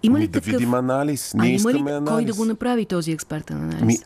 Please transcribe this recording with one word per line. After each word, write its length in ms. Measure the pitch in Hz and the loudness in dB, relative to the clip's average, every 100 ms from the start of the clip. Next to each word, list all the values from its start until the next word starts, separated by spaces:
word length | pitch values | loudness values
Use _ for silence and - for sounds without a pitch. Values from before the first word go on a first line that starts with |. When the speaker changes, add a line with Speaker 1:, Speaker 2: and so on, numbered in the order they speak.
Speaker 1:
Има 160 | 220 277 | 4 4
Speaker 2:
Ми 60 | |
Speaker 1:
ли 40 | 311 | 2
Speaker 2:
да 120 | 302 | 0
Speaker 1:
такъв, 120 | - | -2
Speaker 2:
видим 220 | 247 240 | 0 2
анализ. 600 | 123 127 131 143 143 - | 2 2 0 0 -2 -4
Speaker 1:
а 40 | - | 2
Speaker 2:
Ние 100 | 113 | 2
Speaker 1:
има 240 | 190 214 | 4 2
ли 40 | 269 | 0
Speaker 2:
искаме 140 | 285 | 0
Speaker 1:
кой 60 | 294 | -2
Speaker 2:
анализ. 300 | 294 226 233 | -2 0 0
Speaker 1:
да 60 | |
го 100 | 208 | 0
направи 400 | 226 220 247 240 | -2 -2 -2 -2
този 280 | 214 180 160 | -2 -2 -2
експертен 440 | 156 - 156 - 156 | -6 -6 -8 -8 -6
анализ? 260 | 147 160 | -6 0
Speaker 2:
Ми, 140 | 113 117 | 2 2